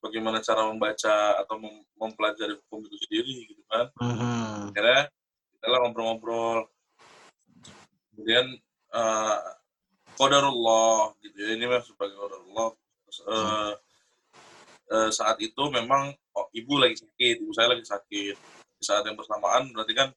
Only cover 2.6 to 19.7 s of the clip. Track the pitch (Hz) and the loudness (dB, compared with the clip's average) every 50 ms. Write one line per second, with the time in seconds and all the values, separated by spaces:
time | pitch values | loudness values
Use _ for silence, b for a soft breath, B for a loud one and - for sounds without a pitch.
2.6 | _ _ 107 107 107 98 101 101 - - 107 110 120 127 135 127 113 _ - _ | _ _ -16 -16 -16 -16 -14 -14 -10 -4 -4 -4 -4 -4 -8 -14 -14 _ -20 _
3.6 | _ _ 110 113 120 123 _ - 123 120 120 120 120 120 120 117 113 110 110 104 | _ _ -2 -2 -2 -2 _ -6 -4 -4 -2 -2 -2 -4 -2 -4 -4 -6 -8 -8
4.6 | 101 101 101 104 104 117 131 135 147 - _ _ _ _ _ _ _ _ _ _ | -10 -6 -4 2 4 6 6 4 2 0 _ _ _ _ _ _ _ _ _ _
5.6 | - 117 123 127 123 120 113 117 113 113 113 113 110 117 117 117 113 117 117 113 | -2 0 2 2 2 0 -2 -2 -2 -2 -2 -4 -4 -4 -2 -2 0 0 0 -2
6.6 | 113 - _ _ _ _ _ _ - - - - - - _ _ _ _ _ _ | -2 -4 _ _ _ _ _ _ -20 -20 -20 -20 -20 -20 _ _ _ _ _ _
7.6 | - - - - - _ _ _ _ _ _ 107 107 110 113 123 127 131 127 - | -20 -20 -20 -20 -20 _ _ _ _ _ _ -10 -2 2 2 2 2 0 -6 -16
8.6 | _ _ _ _ _ _ - 117 113 110 110 107 107 107 104 92 85 - - _ | _ _ _ _ _ _ -4 -2 0 0 0 0 0 0 -2 -2 -4 -10 -16 _
9.6 | _ _ _ _ _ _ _ _ _ _ - - 135 139 143 143 139 139 131 120 | _ _ _ _ _ _ _ _ _ _ -2 2 2 6 6 6 4 4 0 2
10.6 | 117 113 113 113 113 113 113 110 107 - - _ _ 101 _ 101 104 107 110 110 | 4 6 6 6 8 6 6 6 4 0 0 _ _ -20 _ -8 -4 -4 -4 -2
11.6 | 120 123 123 120 117 - - _ - 98 98 98 101 101 95 92 90 92 95 110 | 0 0 0 0 0 -4 -8 _ -8 -8 -6 -8 -10 -10 -10 -12 -18 -10 -4 -4
12.6 | 113 113 - _ _ _ _ _ _ _ - - - 101 110 110 107 107 107 107 | -4 -4 -4 _ _ _ _ _ _ _ -20 -14 -8 -4 -2 0 0 0 0 -2
13.6 | 104 104 104 - _ _ _ _ _ _ _ _ _ _ _ - - - - - | -2 -4 -6 -8 _ _ _ _ _ _ _ _ _ _ _ -20 -20 -20 -20 -20
14.6 | - - - _ _ _ 104 110 110 110 107 - 110 107 110 - 110 110 _ - | -20 -20 -20 _ _ _ 2 2 2 2 0 0 0 0 0 0 -2 -8 _ -4
15.6 | 143 147 139 120 113 123 135 139 139 139 143 _ _ _ _ 101 95 - _ 117 | -4 -2 -2 -2 0 2 2 2 2 -2 -8 _ _ _ _ -8 -8 -8 _ -14
16.6 | 113 127 143 143 127 127 - - _ _ _ _ 127 123 117 117 - - - 113 | -4 -2 2 4 4 4 4 0 _ _ _ _ 2 2 2 0 -4 -6 0 2
17.6 | 113 120 123 117 113 - 104 101 - _ 104 101 101 101 98 - - - - - | 4 4 4 0 -2 -8 -8 -8 -8 _ -8 -6 -6 -6 -8 -10 -14 -20 -20 -20
18.6 | - _ _ _ - - 101 104 104 107 107 107 - - 107 104 101 90 101 127 | -20 _ _ _ -4 0 0 0 0 -2 -8 -10 -8 -8 -8 -2 0 2 2 2
19.6 | 135 135 | 0 0